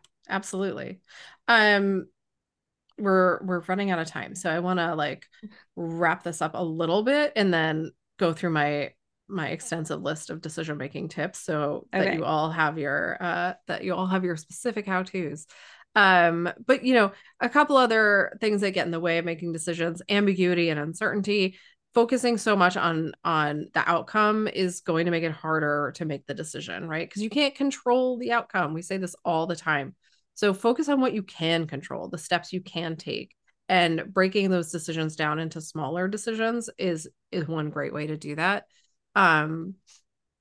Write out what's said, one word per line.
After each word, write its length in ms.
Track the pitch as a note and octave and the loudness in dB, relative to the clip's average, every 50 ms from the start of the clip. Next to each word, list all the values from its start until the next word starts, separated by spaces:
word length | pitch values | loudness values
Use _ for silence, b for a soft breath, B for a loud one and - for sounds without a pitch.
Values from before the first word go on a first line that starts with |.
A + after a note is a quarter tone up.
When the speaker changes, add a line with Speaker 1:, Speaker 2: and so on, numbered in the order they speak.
| _ _ _ _ _ - | _ _ _ _ _ -6
Speaker 1:
absolutely. 720 | G3 G3 G3+ - G3 F#3 G3 F#3+ - - C3 - F#3+ - _ B B B B B B B B - | -6 -6 -6 -6 -6 -4 -4 -4 -4 -6 -10 -12 -14 -16 _ B B B B B B B B 4
Um, 600 | A#3 A3 G#3+ G#3 G3+ G3+ G3 G3 G3 F#3 - - _ _ _ _ _ _ _ _ _ _ _ _ _ _ _ _ _ - | 6 6 8 8 6 6 4 2 0 0 -2 -6 _ _ _ _ _ _ _ _ _ _ _ _ _ _ _ _ _ -4
we're, 440 | G#3 G3 F#3+ F#3 F#3 F3+ E3+ - | 0 4 4 6 6 4 2 0
we're 180 | - F#3 F3+ F3 | -2 -2 -4 -2
running 300 | E3+ - F#3 G3+ G3+ G3 | -2 -2 -2 0 0 0
out 80 | F3+ E3 | 0 -2
of 100 | D#3+ D#3+ | -2 -4
time. 260 | - C#3+ G#2 - - | -8 -10 -10 -10 -10
So 160 | - - E3+ | -6 -4 -2
I 80 | D#3+ F3 | -2 0
wanna, 360 | F3 F3+ F3+ F3 E3+ E3+ E3 | 0 0 0 0 0 0 0
like, 300 | D#3 D3 D3 C3+ - - _ B B A3 G#3 B B B B - | -2 -2 -4 -4 -8 -14 _ B B -20 -20 B B B B -10
wrap 480 | F3 E3+ E3 E3 E3 F3 D#3+ F3+ F#3+ | -8 -8 -6 -2 0 2 2 2 0
this 200 | - E3+ D#3+ - | -4 -8 -6 -4
up 100 | D#3+ D#3 - | -4 -4 -4
a 80 | - | -4
little 400 | F3+ D#3+ D#3+ E3 E3 D#3+ F3 G#3+ | -4 -4 -2 -2 0 2 2 2
bit 300 | G#3+ B3+ C#4+ D4 D4 D4 - | 2 2 2 2 2 0 2
and 180 | A3 G3 F#3 | 2 2 4
then 400 | F3 D#3+ D#3+ D#3+ D#3 D#3 D#3+ - - _ _ _ _ - | 4 2 2 2 0 -2 -4 -6 -10 _ _ _ _ 0
go 160 | F#3+ E3 D#3 | 0 0 0
through 160 | D#3+ F3+ E3+ | 0 -2 0
my, 400 | D#3+ D3+ D3 D3 D3 D3 C3+ - _ _ _ _ _ _ _ | 0 2 2 0 0 -2 -4 -6 _ _ _ _ _ _ _
my 220 | - G3+ F3+ D3+ - | -10 -6 -6 -4 -4
extensive 540 | D#3+ D#3+ - - E3+ E3 D#3 D#3+ D#3 - | -6 -8 -8 -8 -6 -6 -6 -6 -6 -6
list 260 | - C#3 D3+ D3+ - - | -4 -6 -6 -6 -8 -12
of 140 | D#3+ D#3+ | -12 -10
decision-making 680 | - D#3 - E3 D#3+ D#3+ D3+ C#3+ C3 - - D3 - D#3 | -10 -10 -8 -8 -6 -6 -6 -8 -8 -10 -8 -10 -10 -8
tips 300 | - D#3+ D3+ F#3+ - - | -6 -6 -6 -6 -6 -10
so 480 | - - D#3 D3+ D3 D3 C#3+ - - - | -6 -4 -2 -2 -2 -2 -4 -6 -8 -4
that 160 | - F#3+ F#3 G3 | -2 0 0 0
Speaker 2:
Okay. 80 | E3+ | 0
Speaker 1:
you 80 | D#3+ - | -2 -2
all 240 | - D#3 D3+ D#3 D#3+ | 0 0 0 0 -2
have 280 | E3 E3 D#3 D3 D#3+ D#3+ | 0 0 0 0 0 -2
your, 380 | C#3+ C#3 C#3 - E2 - - - | -4 -2 -2 -2 -2 -4 -4 -4
uh, 360 | F3+ F3 E3+ F3 F3 F#3 - - _ - | -4 -4 -4 -2 -4 -4 -6 -8 _ -8
that 160 | D#3+ - - | -6 -6 -4
you 100 | F#3+ F3 | -4 -2
all 120 | F3+ F#3 | -2 -2
have 180 | F#3 F#3+ F#3+ F#3 | 0 0 0 0
your 120 | F3 E3 | -2 -4
specific 480 | D#3 - - - - - A#3+ G#3 G#3 G3 | -6 -8 -14 -12 -8 -6 -6 -4 -4 -4
how-tos. 600 | G3 F#3 F#3 F#3 - - F#3 E3+ C#3 D3+ D#3 - B B B B B B B B B - | -2 -2 -2 -2 -4 -6 -6 -6 -6 -8 -10 -16 B B B B B B B B B 4
Um, 580 | A3 G3+ F#3+ F#3 F3 E3+ E3+ E3+ E3+ F3 F3 - - - | 6 6 8 8 8 6 6 4 2 -2 -4 -6 -2 2
but, 180 | - C#4 - - | 2 2 4 4
you 80 | B3+ | 4
know, 200 | B3+ A#3 G3+ G3 B B B B B - | 6 6 6 4 B B B B B -4
a 80 | - A#3+ | -2 2
couple 300 | - D4 D4 D4 C#4+ C4 | 4 4 4 6 6 6
other 580 | B3 A3+ A3+ A3 G#3+ G#3 G3+ G3 D3+ - - G#3+ | 6 6 6 6 6 6 6 4 4 2 -2 -2
things 200 | A3+ G#3+ G#3 G3+ | 0 0 2 2
that 120 | G#3 G3 | 0 0
get 120 | F#3 F3+ E3+ | 0 0 0
in 80 | E3+ | 0
the 80 | E3 E3 | -2 -2
way 160 | F3 E3+ E3 | 0 2 2
of 80 | E3+ E3+ | 2 0
making 280 | E3+ E3+ D#3+ F3 E3+ | -2 -4 -4 -6 -6
decisions, 500 | E3 D#3+ - F3+ E3 E3+ E3 E3+ E3 F3 - - | -6 -6 -4 -4 -2 -2 -2 -2 -4 -6 -4 0
ambiguity 580 | G3+ G3+ G#3 G3 F#3 F#3 F3+ F3+ F3 F3 E3+ E3 | 2 4 4 4 4 4 4 4 4 4 2 2
and 100 | D3+ D3 | 0 -2
uncertainty, 800 | D3 D#3+ E3+ - G#3+ G#3+ - G#3 G3 G#3 G#3 G#3 F#3 F#3+ B B B B B B _ _ - | -2 -6 -4 -4 -2 -2 -2 -2 0 0 2 2 0 0 B B B B B B _ _ 2
focusing 440 | A#3 A#3 A#3 C4 B3 B3+ A#3+ A#3 G3+ | 2 4 4 2 2 2 0 0 0
so 180 | - A3 G#3 | 2 2 4
much 200 | G3 F3 F3 F#3 | 6 4 4 4
on, 360 | - - E3+ E3 D#3+ E3 - - - - | 2 0 0 0 0 -2 -4 -6 -4 -2
on 440 | E3+ D#3+ D#3 D3+ D3 D3 D3+ - - - | 0 0 2 0 0 -2 -4 -6 -4 -2
the 140 | D#3+ - - | 0 2 2
outcome 600 | E3+ D#3+ - - - G#3+ G#3+ G#3+ G#3+ G#3+ G#3+ - | 2 0 0 0 0 2 4 4 2 2 0 -2
is 320 | - - F#3 F3+ F3+ - | -2 -2 -2 -2 -4 -4
going 240 | - - D#3+ D#3+ E3+ | -4 -2 0 2 2
to 60 | F3 | 2
make 140 | E3+ E3 E3 | 0 0 -2
it 80 | D#3+ | -2
harder 600 | D#3 - - D#3+ D#3+ D#3 D3+ D3 D3 D3 D3 B2+ - | -6 -4 -2 0 0 0 2 0 0 0 -2 -4 -6
to 80 | - E3+ | -6 -6
make 220 | D#3 C#3+ - _ | -6 -6 -6 _
the 80 | - C3 | -10 -8
decision, 540 | - D#3 - - C3 D#3+ F#3 E2+ F2+ E3 E3 | -8 -8 -10 -10 -10 -8 -8 -8 -8 -8 -6
right? 220 | D#3 D#3+ F3+ - | -6 -6 -6 -6
'Cause 120 | - G3+ | -6 -6
you 80 | G#3+ A3 | -6 -2
can't 240 | G#3 D4 D4 C#4 C#4 | 0 0 0 0 0
control 640 | - C#4 C#4 C4+ - - B3 B3 B3+ B3+ B3+ B3 A#3 | -2 -4 -4 -4 -2 0 0 2 2 2 0 -2 -4
the 140 | B3 A#3 | -2 -2
outcome. 400 | A#3+ A#3 - - - F#3+ E3 C#3+ | -2 -2 -2 -2 -2 -2 -2 -2
We 100 | D#3+ E3 | -4 -6
say 140 | F3 - F#3+ | -6 -6 -6
this 180 | F#3+ F#3 F3 - - - | -4 -4 -6 -8 -6 -4
all 220 | F#3 E3 D#3+ E3 | -2 0 0 0
the 100 | F3+ E3+ | -2 -4
time. 380 | - - E3 D3+ C#3 C#3 - - _ _ _ _ _ _ _ - | -4 -2 -2 -2 -2 -2 -6 -12 _ _ _ _ _ _ _ -4
So 200 | - G#3+ G3+ F#3 | 0 0 0 2
focus 340 | F#3+ - A#3 B3+ D#4+ D4+ C#4+ | 2 2 2 2 2 2 0
on 120 | C#4+ C4+ | 2 2
what 120 | B3+ B3 | 2 2
you 100 | - G#3+ | 0 -2
can 440 | F#3+ - - - E3 E3 E3 E3 D#3+ | -6 -8 -6 -4 0 0 2 0 0
control, 420 | D#3+ C#3+ C#3 - - - - - - | -2 -6 -10 -10 -8 -10 -10 -8 -8
the 80 | F3+ | -10
steps 360 | D#3+ - - F3 E3+ E3+ - | -8 -4 -2 -2 -2 -2 -4
you 100 | F#3 F#3 | -8 -8
can 340 | F#3 - - E3 D#3+ D#3+ E3 | -8 -8 -8 -6 -6 -6 -6
take, 400 | D#3+ - D#3 - - - - _ _ _ _ _ _ _ - | -8 -8 -8 -8 -8 -8 -12 _ _ _ _ _ _ _ 0
and 440 | F#3 F3+ F3 E3 E3 E3 - - | 2 4 4 4 2 -2 -4 -2
breaking 380 | F#3+ F#3+ F#3 F#3+ F#3+ G#3 F#3+ F#3+ | 0 2 2 2 2 2 2 2
those 220 | F#3 F3 D#3+ D#3+ | 2 0 0 -2
decisions 440 | - E3 - - D#3+ D#3+ D#3+ D#3 D#3 | -6 -8 -6 -6 -4 -2 -4 -4 -2
down 220 | - D#3 D3+ D3+ D#3+ | -2 -2 -2 -2 -2
into 220 | E3 D#3+ - D#3+ | -4 -6 -8 -10
smaller 480 | D#3 - - D#3 D3 C3+ E3 F3 F#3 G3 | -12 -10 -8 -6 -6 -4 -4 -2 -4 -4
decisions 600 | G#3 G#3+ - A#3 A3 A3 A3+ A3+ A#3+ A#3 A3+ - - - | -4 -4 -6 -4 -2 -2 -2 -2 -2 -4 -6 -8 -8 -4
is, 300 | F#3+ F3+ E3+ D#3 D#3+ - _ _ _ - | -2 -2 -2 -4 -6 -12 _ _ _ -8
is 160 | - E3 D3+ | -6 -6 -4
one 240 | D#3+ E3 D#3 D3+ D3+ | -4 -4 -4 -4 -4
great 220 | D3+ D3+ C#3 - | -4 -6 -6 -6
way 140 | - D3+ D3+ | -6 -6 -6
to 100 | D#3 D3+ | -6 -6
do 200 | D3+ - D3 D3 | -8 -8 -8 -6
that. 280 | D#3+ E3 F#3+ G3+ G3+ - _ _ _ _ _ _ _ _ _ - | -2 -2 -2 -2 -2 -6 _ _ _ _ _ _ _ _ _ 2
Um, 600 | G3 F#3+ E3+ D#3+ D#3 D3+ D#3 D#3+ E3 E3 F#3+ F#3+ _ _ b b b b _ _ _ _ _ _ _ | 4 6 6 6 6 4 0 -4 -6 -8 -10 -12 _ _ b b b b _ _ _ _ _ _ _